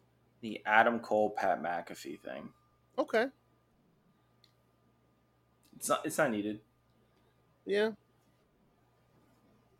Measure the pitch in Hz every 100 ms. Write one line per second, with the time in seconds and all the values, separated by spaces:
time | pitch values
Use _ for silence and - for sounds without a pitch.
0 | _ _ _ _ 113 - 104 110 117 117
1 | - 107 104 - 95 85 80 85 85 87
2 | 69 - - 67 - - _ _ _ -
3 | 294 220 262 - _ _ _ _ _ _
4 | _ _ _ _ _ _ _ _ _ _
5 | _ _ _ _ _ _ _ - - -
6 | 156 - 143 107 104 107 - _ _ _
7 | _ _ _ _ _ _ 190 202 220 208
8 | _ _ _ _ _ _ _ _ _ _
9 | _ _ _ _ _ _ _